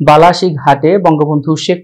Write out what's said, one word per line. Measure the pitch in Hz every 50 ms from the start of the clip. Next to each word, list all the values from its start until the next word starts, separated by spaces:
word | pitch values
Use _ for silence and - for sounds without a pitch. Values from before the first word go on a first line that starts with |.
| 143
বালাসী | 143 151 151 165 175 175 175 190 180 156
ঘাটে | 135 - 151 143 139 139 156 185 202
বঙ্গবন্ধু | 180 170 160 147 151 147 151 147 143 156 156
শেখ | 151 - - 180 180